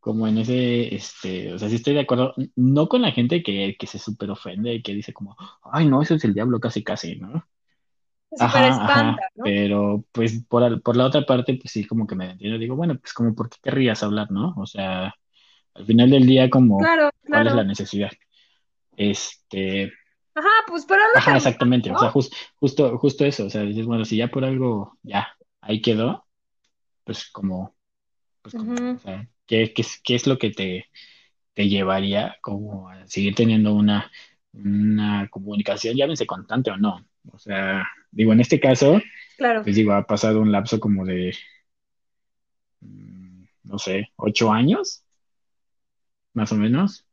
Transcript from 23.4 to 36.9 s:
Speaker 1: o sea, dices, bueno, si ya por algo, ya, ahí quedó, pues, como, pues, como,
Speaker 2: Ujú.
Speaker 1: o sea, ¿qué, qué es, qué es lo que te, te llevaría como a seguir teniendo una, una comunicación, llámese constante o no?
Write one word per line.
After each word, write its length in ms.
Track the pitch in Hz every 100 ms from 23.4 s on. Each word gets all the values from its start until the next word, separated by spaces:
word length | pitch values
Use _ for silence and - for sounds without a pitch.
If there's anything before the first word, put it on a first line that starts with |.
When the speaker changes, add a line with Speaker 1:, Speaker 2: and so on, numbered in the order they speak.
| 101
Speaker 1:
o 40 |
sea, 120 | 107
dices, 240 | 104 107 113
bueno, 180 | 117
si 120 | 110 110
ya 120 | 120
por 160 | 135
algo, 540 | 131 131 127 110 98 _
ya, 260 | - 101 - - _ _
ahí 200 | 104 110
quedó, 440 | 113 110 117 - _ _ _ _ _ _ _ _
pues, 260 | - - -
como, 460 | - 98 92 98 _ _ _ _ _ _ _
pues, 120 | 214
como, 180 | 233 220
Speaker 2:
Ujú. 160 | 240 247 247
Speaker 1:
o 20 |
sea, 300 | 196 139 107 _ _
¿qué, 260 | 113 113
qué 80 | -
es, 180 | 117 -
qué 100 | - 123
es 100 | 139
lo 120 | 131
que 120 | 110
te, 360 | - 95 92 - - - _ _ _ _
te 140 | - 101
llevaría 680 | 101 95 95 98 101 - -
como 460 | - 101 107 101 92
a 160 | 95 95
seguir 260 | - 101
teniendo 400 | 98 117 110 107
una, 360 | 104 104 104 - - - _ _
una 760 | 107 101 101 104 107 104 104 98
comunicación, 640 | - 98 104 101 98 113 127
llámese 300 | 139 160 -
constante 440 | 92 95 117 123
o 60 | 95
no? 260 | 104